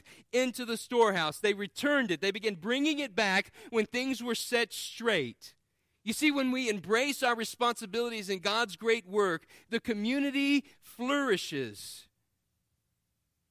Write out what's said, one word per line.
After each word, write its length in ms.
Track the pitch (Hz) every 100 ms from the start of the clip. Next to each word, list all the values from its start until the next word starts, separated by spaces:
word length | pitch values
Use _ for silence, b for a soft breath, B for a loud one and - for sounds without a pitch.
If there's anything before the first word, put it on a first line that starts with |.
| - B B
into 320 | 240 254 240
the 140 | 233 226
storehouse. 600 | - 240 220 185 156 -
They 160 | 208
returned 580 | 202 202 - 285 285 240
it. 100 | 160
They 100 | 196
began 240 | 202 220 180
bringing 440 | 190 262 302 294
it 140 | 269
back 380 | 185 208 190 - B B
when 140 | 226 214
things 380 | 240 262 233
were 120 | 240 220
set 360 | - 233 233
straight. 840 | - - - 226 185 123 - - _ _ _ _ _
You 120 | 208
see, 180 | - 302
when 180 | 285 262
we 200 | 254 240
embrace 520 | 208 165 226 285 262
our 140 | 254 233
responsibilities 960 | 220 - 240 226 220 233 240 226 190
in 100 | 190
God's 380 | 196 214 233 170
great 280 | 226 226 180
work, 420 | 208 196 165 - B B
the 120 | 220
community 840 | - 208 214 277 277 277 277 285 - B
flourishes. 1300 | - - 247 285 269 185 - 143 120 101 - - - _ _ _ _ _ _ _ _ _ _ _ _ _ _